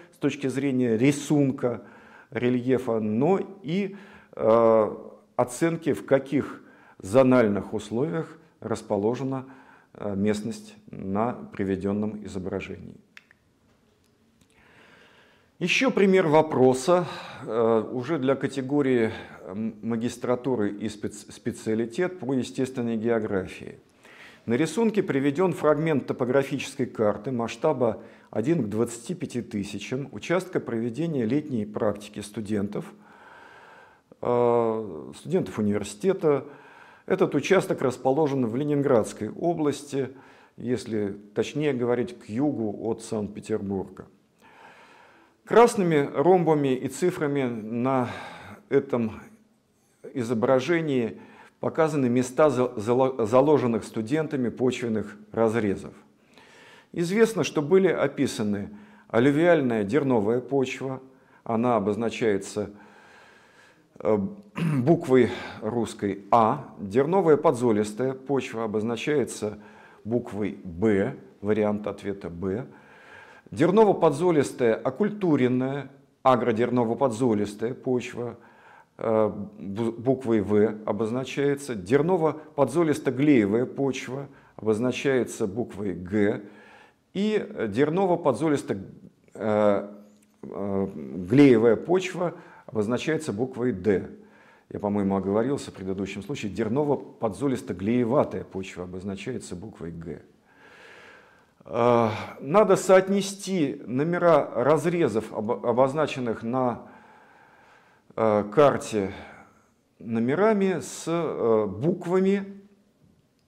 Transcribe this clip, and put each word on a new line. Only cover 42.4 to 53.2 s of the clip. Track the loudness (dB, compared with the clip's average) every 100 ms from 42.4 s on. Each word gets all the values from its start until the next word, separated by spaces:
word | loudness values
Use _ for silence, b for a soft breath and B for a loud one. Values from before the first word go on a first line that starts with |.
| -2 -2 -4 -6 -6
от | -6
Санкт-Петербурга. | -6 -6 -6 -8 -6 -6 -4 -6 -6 -12 -20 _ _ _ B B B B B B B B B _ 2
Красными | 6 6 6 2 2 2 2
ромбами | 4 4 4 2 2
и | 0 -4
цифрами | -2 -2 -2 -2 -2
на | -2 -4 -6 -4 0 0 -2 -6 B B B -20 -2
этом | 0 2 -2 -2 -6 -18 -20 _ _ _ _ _ _ -10 -6
изображении | -4 0 2 2 2 0 0 0 -2 B B B B _
показаны | -4 0 0 2 2
места | 2 0 4 4
за-, | 4 0 -2
зало-, | 0 2 2 0